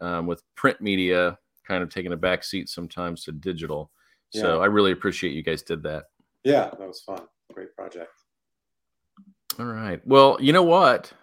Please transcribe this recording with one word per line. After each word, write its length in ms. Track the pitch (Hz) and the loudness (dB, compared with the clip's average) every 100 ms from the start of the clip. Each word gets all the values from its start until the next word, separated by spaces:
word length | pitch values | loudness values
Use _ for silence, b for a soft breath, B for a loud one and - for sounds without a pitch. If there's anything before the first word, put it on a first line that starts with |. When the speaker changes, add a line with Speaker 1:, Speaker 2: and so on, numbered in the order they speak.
Speaker 1:
um, 240 | 87 85 85 | -8 -6 -4
with 140 | 85 _ - | -6 _ -2
print 260 | 135 - | -2 0
media 560 | 104 98 92 90 90 85 _ _ - | -2 0 2 2 2 -2 _ _ -8
kind 160 | 95 | -6
of 60 | 85 | -6
taking 240 | - 90 | -8 -8
a 40 | 85 | -4
back 260 | 92 90 | -2 -2
seat 240 | - 98 82 | -4 -8 -8
sometimes 540 | - 85 - 87 82 - | -12 -12 -10 -10 -10 -12
to 60 | |
digital. 600 | 76 90 85 80 76 76 _ _ _ _ | -10 -8 -8 -8 -8 -10 _ _ _ _
So 240 | 107 101 80 | -4 0 2
Speaker 2:
Yeah. 60 | |
Speaker 1:
I 20 | 98 | 2
really 260 | 104 98 | 4 4
appreciate 420 | 90 101 85 90 | 2 -2 -4 -6
you 100 | 73 | -4
guys 180 | 80 80 | -4 -6
did 220 | - 82 | -6 -8
that. 220 | 76 76 - _ _ _ | -6 -10 -12 _ _ _
Speaker 2:
Yeah, 260 | 131 139 101 - | 0 2 0 -6
that 100 | 95 | -16
was 140 | 90 | -16
fun. 200 | - 95 - _ _ | -14 -14 -14 _ _
Great 220 | - 82 - | -18 -18 -16
project. 340 | 92 87 82 _ _ _ _ _ _ _ _ _ _ _ 196 _ _ - | -16 -14 -18 _ _ _ _ _ _ _ _ _ _ _ -20 _ _ -12
Speaker 1:
All 60 | 120 | -10
right. 360 | 110 110 87 - | -8 -8 -8 4
Well, 320 | 135 139 - | 8 8 6
you 140 | 135 | 4
know 100 | 175 | 4
what? 480 | 170 175 160 120 - - | 6 6 4 2 -2 -20